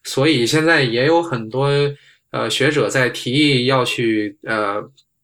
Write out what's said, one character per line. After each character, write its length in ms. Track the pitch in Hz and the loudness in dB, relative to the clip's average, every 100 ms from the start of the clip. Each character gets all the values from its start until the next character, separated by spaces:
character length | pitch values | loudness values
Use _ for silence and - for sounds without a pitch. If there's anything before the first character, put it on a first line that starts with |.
所 240 | - 131 156 | -6 0 2
以 180 | 131 113 | 2 2
现 180 | 156 | 2
在 180 | 160 160 | 2 2
也 240 | 120 120 143 | 2 0 2
有 140 | 170 | 2
很 300 | 170 120 110 | 0 -6 -4
多， 180 | 127 143 143 143 139 - _ _ | -2 0 0 -2 -4 -18 _ _
呃， 180 | 123 113 | -6 -4
学 220 | - 139 | 0 0
者 180 | 147 104 | 2 0
在 200 | 131 123 | 0 0
提 240 | - 120 | -2 -2
议 340 | 143 147 127 123 | 2 2 2 2
要 180 | 131 | 0
去， 540 | 120 - 113 107 104 - | 0 -2 -2 -2 -4 -8
呃， 360 | 127 110 101 104 - _ _ _ | -6 -4 -2 -4 -10 _ _ _